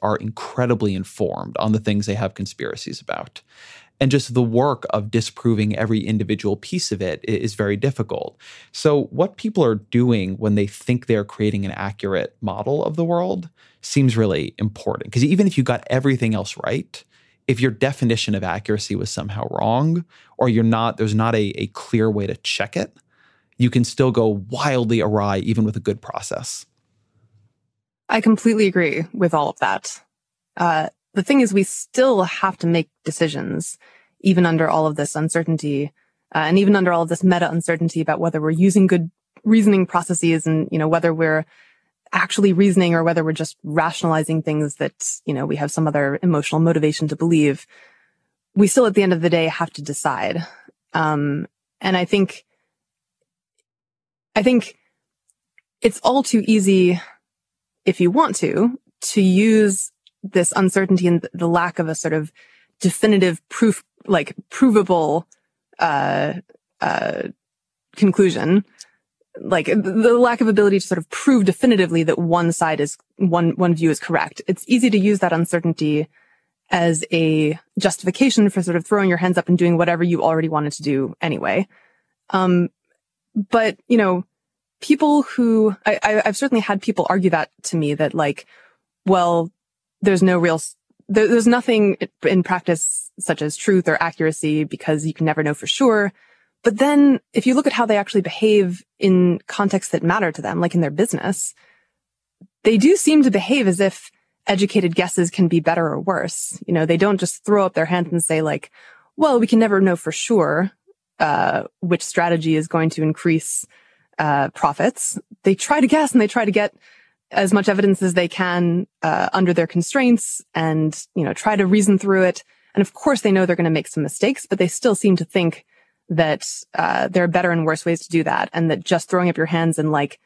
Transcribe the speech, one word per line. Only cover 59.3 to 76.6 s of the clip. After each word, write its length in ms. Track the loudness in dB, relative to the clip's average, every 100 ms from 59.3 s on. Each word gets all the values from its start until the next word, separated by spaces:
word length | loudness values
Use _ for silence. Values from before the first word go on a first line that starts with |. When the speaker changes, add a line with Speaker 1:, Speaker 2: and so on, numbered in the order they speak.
| 4 4 4 2 0 -8 -14 _ _
Speaker 2:
this 300 | -2 0 0 2
uncertainty 500 | 2 2 2 2 2
and 140 | 0
th-, 100 | -2
the 140 | -4 0
lack 300 | 0 0 -2
of 100 | -6
a 60 |
sort 200 | -4 -4
of 180 | -4 -4 -12 _ _ _ _
definitive 640 | -2 0 2 4 2 0 _
proof, 360 | 0 0 0 -8 _ -2
like, 280 | -2 -2 -10 -18
provable, 800 | 0 4 4 2 0 0 -2 -4 _ _ _ _ -4
uh, 560 | -2 -2 -2 -2 -4 -6 -14 _ _ _
uh, 420 | -4 -2 -4 -6 -8 -12 _ _ _ _ _
conclusion, 680 | 0 2 4 2 2 2 2 0 _ -20 _ _ _ _ -14
like, 280 | -4 -2 0
th-, 100 | 0
the 420 | 0 2 4 4
lack 220 | 4 2
of 80 | 2
ability 320 | 4 4 2
to 60 | 0
sort 100 | -4
of 140 | -6
prove 340 | -2 2 4
definitively 600 | 4 2 4 4 2 2
that 140 | 0 0
one 340 | 0 2 2
side 280 | 0 0 0
is, 160 | -4 -6 _ -2
one, 340 | 0 2 2 2
one 180 | 0
view 160 | 2 0
is 100 | 0
correct. 400 | -2 -2 -2 -6 -6
It's 180 | -6 0
easy 220 | 2 4
to 100 | 4
use 200 | 2 2
that 140 | 0
uncertainty 760 | 0 0 0 -2 -2 0 -2 -4 _ _ _ _ _